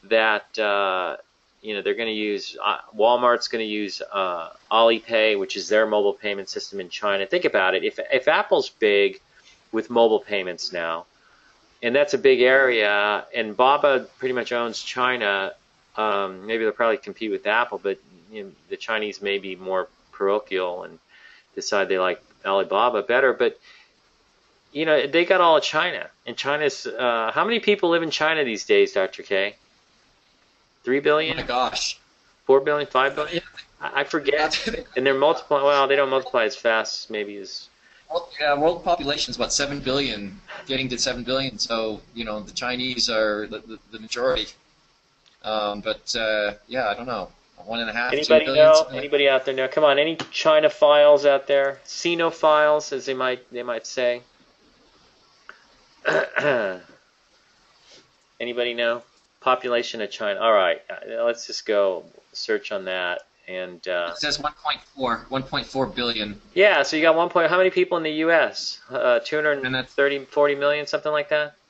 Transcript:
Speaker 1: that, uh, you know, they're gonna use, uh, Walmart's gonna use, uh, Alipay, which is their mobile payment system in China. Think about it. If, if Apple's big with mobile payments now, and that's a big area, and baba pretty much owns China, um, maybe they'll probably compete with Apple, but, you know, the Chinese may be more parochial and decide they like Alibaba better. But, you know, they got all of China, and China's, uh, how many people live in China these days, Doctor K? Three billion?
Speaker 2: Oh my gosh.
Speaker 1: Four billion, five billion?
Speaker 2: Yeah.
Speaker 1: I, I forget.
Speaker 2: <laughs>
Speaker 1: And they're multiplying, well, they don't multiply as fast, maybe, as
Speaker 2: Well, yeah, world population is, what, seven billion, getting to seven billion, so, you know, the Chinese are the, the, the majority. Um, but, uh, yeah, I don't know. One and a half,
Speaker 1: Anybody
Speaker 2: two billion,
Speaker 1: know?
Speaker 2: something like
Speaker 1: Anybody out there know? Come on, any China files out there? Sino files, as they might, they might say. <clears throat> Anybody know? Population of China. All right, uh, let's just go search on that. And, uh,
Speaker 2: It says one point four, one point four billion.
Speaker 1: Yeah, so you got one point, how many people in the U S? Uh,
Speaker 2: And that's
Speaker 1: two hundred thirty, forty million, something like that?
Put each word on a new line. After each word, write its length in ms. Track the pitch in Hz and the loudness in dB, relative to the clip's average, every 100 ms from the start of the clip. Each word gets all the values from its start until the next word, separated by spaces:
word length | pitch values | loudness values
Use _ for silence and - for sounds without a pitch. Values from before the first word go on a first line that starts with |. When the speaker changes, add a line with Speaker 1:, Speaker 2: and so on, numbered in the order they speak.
Speaker 1:
that, 540 | 98 110 110 104 - - | 0 2 2 0 -4 -4
uh, 580 | 107 101 98 92 87 71 _ _ _ _ | 0 0 0 -2 -4 -8 _ _ _ _
you 140 | 107 | -8
know, 80 | 101 | -4
they're 120 | 95 | -4
gonna 160 | 104 113 | -2 -4
use, 460 | 107 107 101 - - | -4 -4 -4 -8 -6
uh, 160 | 101 95 - 107 | -4 -4 -8 0
Walmart's 520 | 113 123 123 120 - | 2 4 2 2 -2
gonna 160 | 117 | -6
use, 360 | 110 104 101 - - | -4 -6 -6 -10 -8
uh, 380 | 101 92 87 82 - _ | -4 -4 -6 -10 -18 _
Alipay, 680 | 110 117 113 - 113 110 104 | 4 4 4 0 2 2 0
which 180 | 95 101 | -4 -8
is 120 | 87 | 0
their 180 | 107 110 | 2 2
mobile 280 | 104 101 | 2 0
payment 340 | 98 104 98 92 | -2 -6 -8 -8
system 300 | 101 - 98 | -12 -10 -12
in 80 | 90 | -10
China. 340 | - 104 98 98 | -6 -2 -2 -2
Think 200 | 180 104 | -2 0
about 280 | 104 92 | 2 2
it. 100 | 92 | 0
If, 140 | 104 - - | -2 -6 -2
if 180 | 131 147 | 0 2
Apple's 420 | 170 208 175 - | 0 2 0 0
big 500 | _ 107 101 98 - _ _ _ _ _ | _ 4 4 4 0 _ _ _ _ _
with 180 | 110 107 | -6 0
mobile 300 | 120 113 107 | 4 6 4
payments 520 | - 101 90 82 - | 0 -4 -4 -8 -8
now, 320 | 87 82 82 - _ _ _ _ _ _ _ | -6 -4 -6 -10 _ _ _ _ _ _ _
and 120 | 120 | 0
that's 200 | 135 143 | 2 2
a 40 | 127 | 4
big 220 | 135 131 | 4 6
area, 840 | 127 135 135 117 104 104 104 101 - | 6 6 4 2 2 2 0 -2 -4
and 200 | 120 110 101 | -6 -6 2
baba 500 | 131 143 143 135 113 _ | 4 4 2 2 -2 _
pretty 140 | 131 | -6
much 200 | 127 113 | -4 -4
owns 280 | 120 117 107 | -4 -4 -8
China, 720 | - 127 127 123 104 98 98 - _ _ _ - | -10 -2 -2 0 0 0 -4 -10 _ _ _ -4
um, 500 | 107 101 98 95 101 | -2 -2 -4 -8 -6
maybe 180 | 113 | -2
they'll 80 | 110 | -2
probably 240 | - 117 104 | 0 0 0
compete 340 | - 95 110 | -6 -10 -6
with 160 | 95 104 | -4 0
Apple, 320 | 110 120 98 | 0 0 -4
but, 160 | 101 98 _ 90 82 | -6 -8 _ _ _
you 140 | 110 | -16
know, 60 | 98 80 _ | -16 -18 _
the 60 | 98 | -12
Chinese 440 | - 110 104 - | -6 -4 -4 -6
may 180 | 101 101 | -4 -4
be 180 | 95 90 | -6 -10
more 320 | 92 95 90 _ _ | -4 -4 -4 _ _
parochial 720 | - 98 104 - 92 90 90 | -4 0 0 -2 -4 -4 -6
and 140 | 85 82 _ _ - - _ - | -12 -18 _ _ -20 -20 _ -10
decide 320 | - 104 92 | -2 -2 0
they 100 | 95 | 0
like 240 | 92 87 _ _ 101 | 0 -2 _ _ -2
Alibaba 560 | 98 92 98 120 110 | -2 0 2 2 0
better. 300 | - 123 135 | 0 2 2
But, 260 | 113 120 - - - _ _ _ _ _ _ _ _ _ | 2 -2 -2 -20 -20 _ _ _ _ _ _ _ _ _
you 140 | 143 160 | -4 2
know, 200 | 151 139 | 2 2
they 160 | 165 | 0
got 160 | 175 185 | 2 4
all 160 | 170 151 | 6 4
of 80 | |
China, 440 | - 156 175 120 - _ | 2 -2 -2 -6 -12 _
and 120 | - 113 | -12 -8
China's, 500 | 139 147 147 - - | -4 0 -2 -2 -10
uh, 460 | 110 127 117 113 | -2 0 0 -2
how 100 | 139 | 0
many 140 | 190 233 | 0 0
people 320 | 214 202 170 | 0 2 2
live 140 | 170 | 2
in 60 | 160 | 0
China 340 | - 156 160 | 0 0 0
these 200 | 131 104 | -2 -4
days, 280 | - 101 98 | 2 4 4
Doctor 320 | 101 92 - | 2 -2 -6
K? 320 | - 98 101 - _ _ _ _ _ _ _ _ _ _ _ _ | -4 -2 -2 -8 _ _ _ _ _ _ _ _ _ _ _ _
Three 160 | 123 135 | -2 0
billion? 360 | 147 151 160 160 | 2 2 0 -6
Speaker 2:
Oh 40 | |
my 60 | - | -4
gosh. 520 | 123 123 - - - _ _ _ _ - | -2 -2 -4 -8 -10 _ _ _ _ 4
Speaker 1:
Four 140 | 135 | 4
billion, 260 | 139 147 143 | 4 -2 0
five 300 | 127 135 139 | 2 2 0
billion? 260 | 151 170 | -6 -6
Speaker 2:
Yeah. 460 | - - - _ 147 | -8 -20 -20 _ -6
Speaker 1:
I, 60 | 139 | -4
I 20 | |
forget. 520 | 143 165 143 147 156 - 226 127 - | -2 -2 0 0 0 -2 -6 -8 -8
Speaker 2:
<laughs> 60 | 127 | -2
Speaker 1:
And 80 | |
they're 100 | 135 | 0
multiplying, 500 | 135 147 160 - 143 | 4 2 2 0 2
well, 240 | 143 143 135 | 4 4 4
they 80 | 139 | 2
don't 140 | 135 | 2
multiply 340 | 135 131 123 | 0 0 0
as 100 | 110 | 0
fast, 560 | - 117 113 107 - - | 0 0 0 -2 -10 -8
maybe, 260 | 110 104 101 | -8 -8 -10
as 300 | 95 - - _ _ _ _ | -14 -16 -20 _ _ _ _
Speaker 2:
Well, 180 | 156 - - | -8 -8 -2
yeah, 140 | 147 143 | 0 2
world 240 | 160 170 | 2 0
population 480 | 190 - 139 156 - | -2 -2 -2 -4 -6
is, 80 | 120 | -4
what, 140 | 113 | -2
seven 280 | - 143 143 | -2 -2 -4
billion, 600 | 131 135 135 107 101 98 - - - | -2 -2 -2 -6 -12 -16 -18 -18 -6
getting 220 | 135 131 | -4 -4
to 100 | 120 | -4
seven 240 | 131 120 | -4 -4
billion, 360 | 117 131 135 104 | -4 -4 -4 -6
so, 420 | - 113 110 101 - | -4 -2 -4 -6 -14
you 100 | 113 | -12
know, 160 | 113 107 | -10 -10
the 120 | 92 | -10
Chinese 560 | 98 123 123 127 123 110 | -8 -6 -6 -6 -4 -2
are 380 | 110 107 104 104 | 0 0 -2 -6
the, 140 | 107 | -12
the, 180 | 113 110 _ | -14 -20 _
the 60 | 107 | -20
majority. 480 | 110 123 131 113 107 - _ _ _ _ _ _ _ _ | -12 -4 -2 -2 -6 -14 _ _ _ _ _ _ _ _
Um, 380 | 107 110 104 104 | -6 -4 -2 -4
but, 340 | 107 107 - 117 | -6 -8 -6 -4
uh, 380 | 110 107 104 101 _ | -2 0 -2 -6 _
yeah, 220 | 127 113 | -4 -4
I 60 | |
don't 120 | 110 123 | -4 -6
know. 240 | 110 90 _ _ _ | -8 -8 _ _ _
One 140 | 92 117 | -10 -6
and 100 | 113 | -6
a 40 | |
half, 200 | 113 123 | -4 -2
Speaker 1:
Anybody 320 | 139 156 156 | -2 4 4
Speaker 2:
two 20 | 151 | 4
billion, 200 | 139 156 | 6 8
Speaker 1:
know? 80 | |
Speaker 2:
something 200 | 156 156 127 | 8 4 -6
like 80 | |
Speaker 1:
Anybody 240 | 143 147 139 | -2 2 4
out 160 | 131 | 4
there 100 | - | 0
know? 140 | 131 131 | -2 -2
Come 160 | - | 2
on, 160 | 151 139 | 4 4
any 160 | 156 160 - | 0 -4 -8
China 360 | - 160 151 151 | 0 4 4 4
files 560 | - 151 147 147 143 | 4 6 8 8 8
out 220 | 143 139 - | 6 2 2
there? 320 | 139 135 - | 0 0 -4
Sino 440 | - - 170 170 165 | -14 -6 -4 0 -2
files, 640 | 160 156 151 151 151 147 | 2 4 6 4 2 -2
as 140 | 135 135 | -8 -6
they 80 | |
might, 340 | 127 127 127 _ | -4 -4 -4 _
they 100 | 120 | -10
might 240 | 120 117 - | -6 -8 -8
say. 360 | - 123 120 _ _ _ _ _ _ _ _ _ _ _ _ - - _ _ _ _ | -2 -2 -2 _ _ _ _ _ _ _ _ _ _ _ _ -20 -20 _ _ _ _
<clears throat> 760 | - 156 - - 143 123 101 92 - _ _ _ _ _ _ _ _ _ _ - _ _ _ _ | -2 -2 -2 -2 0 0 -2 -8 -16 _ _ _ _ _ _ _ _ _ _ -20 _ _ _ _
Anybody 340 | 120 120 120 | -8 -4 -4
know? 280 | 120 117 120 _ _ _ _ | -2 -2 -2 _ _ _ _
Population 600 | 127 127 123 120 120 117 | 0 0 0 -2 -2 -6
of 80 | 104 | -8
China. 280 | - 104 95 | -6 -6 0
All 140 | 113 | 4
right, 300 | 104 90 82 - | 4 4 0 -6
uh, 340 | 90 107 113 | -14 -10 -4
let's 220 | 120 117 - | -2 -4 -10
just 180 | 110 - | -10 -2
go 380 | 101 98 87 - - _ | 0 0 -2 -10 -20 _
search 380 | - - 107 - | -12 -4 -4 -4
on 140 | 101 | -8
that. 380 | 92 92 90 87 - _ - | -6 -4 -4 -6 -10 _ -14
And, 380 | 92 90 85 90 | -10 -10 -12 -6
uh, 220 | 87 85 | -4 -4
Speaker 2:
It 60 | 85 | -6
says 200 | 147 147 | -6 -4
one 140 | 147 - | -6 -6
point 180 | 151 143 _ | -8 -8 _
four, 320 | - 127 110 - | -6 -4 -4 -4
one 140 | 135 | -6
point 240 | 131 143 - | -4 -8 -4
four 200 | 135 120 | -4 -4
billion. 540 | 127 120 113 104 101 _ | -2 -4 -4 -6 -10 _
Speaker 1:
Yeah, 300 | 175 202 165 | 2 4 4
so 120 | - 156 | 0 2
you 60 | |
got 140 | 160 160 | 4 4
one 120 | 175 | 2
point, 220 | 180 160 | 2 2
how 80 | 180 | 4
many 120 | 185 | 4
people 260 | 185 180 170 | 2 0 0
in 80 | |
the 80 | 156 156 160 | -2 -2 2
U 40 | |
S? 500 | 165 117 - - - - | 4 2 -2 -10 -12 -10
Uh, 60 | |
Speaker 2:
And 80 | 127 | -2
that's 240 | 123 120 - | 2 2 0
Speaker 1:
two 80 | 151 | -2
hundred 520 | 151 143 127 131 127 | 0 -2 -2 -6 -4
thirty, 360 | - 139 139 | 0 0 0
forty 300 | 131 147 147 | -4 2 2
million, 320 | 143 143 147 143 | 2 0 0 -2
something 240 | 151 151 | -4 -2
like 180 | 151 147 | -2 0
that? 260 | 151 147 _ | -2 -2 _